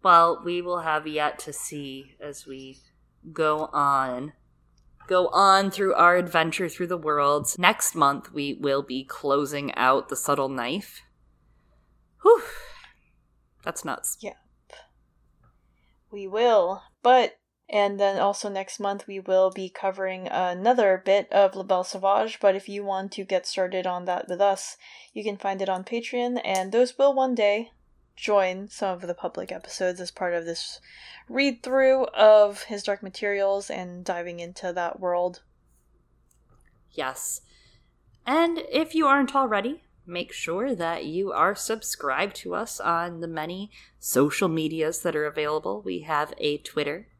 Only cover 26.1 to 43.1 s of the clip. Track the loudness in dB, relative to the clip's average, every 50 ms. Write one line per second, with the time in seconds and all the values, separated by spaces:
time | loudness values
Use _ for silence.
26.1 | -4 -4 -4 -2 -4 -4 -4 -2 -2 -2 -2 0 2 2 2 2 2 2 2 4
27.1 | 4 4 0 0 2 2 2 2 2 0 -2 -8 _ _ _ _ _ _ _ _
28.1 | _ -10 -2 2 2 4 2 2 -2 -6 -10 -14 -8 -6 -4 -4 -4 -4 -6 -8
29.1 | -8 -6 -6 -8 -8 -8 -10 -10 -12 -14 -12 -14 -8 -4 -2 -2 -2 -4 -10 -12
30.1 | -8 -6 -4 -2 -2 -4 -4 -6 -8 -8 -8 -12 -14 -18 _ -20 -20 -20 -20 -20
31.1 | -20 -20 _ _ -2 0 0 0 0 -2 -6 0 2 4 6 6 4 4 2 -2
32.1 | 4 6 8 10 10 10 8 4 2 -8 -12 -12 -10 -8 -4 -4 -4 -4 -6 -14
33.1 | -12 -6 -4 -4 -2 0 0 0 0 -2 -4 -6 -8 -10 -8 -10 -14 -14 -8 -6
34.1 | -6 -6 -6 -10 -10 -12 -12 -14 -14 -8 -8 -6 -4 -4 -4 -4 -6 -4 -4 -2
35.1 | 0 0 0 -2 -4 -8 _ _ _ _ _ _ _ _ _ _ _ _ _ _
36.1 | _ _ _ _ _ _ _ _ _ _ _ _ _ _ _ _ _ -6 -6 -6
37.1 | -6 -8 -8 -8 -8 -8 _ _ _ _ _ _ _ _ _ _ _ _ _ _
38.1 | _ _ _ 0 2 2 2 2 0 -4 -6 -2 0 0 0 0 0 2 4 6
39.1 | 6 4 4 2 2 0 0 2 0 -2 -2 -2 -6 -8 _ _ _ _ _ -10
40.1 | -8 -8 -8 -8 -10 -10 -6 -4 -4 -2 -2 -2 -2 -2 -2 -4 -4 -4 -6 -6
41.1 | -4 -4 -4 -2 0 2 2 2 2 -2 -4 -6 -6 -6 -4 -10 -10 -6 -4 -4
42.1 | -2 -2 -2 -4 -4 -10 -10 -6 -6 -6 -6 -6 -8 -6 -2 -2 -2 0 -2 -4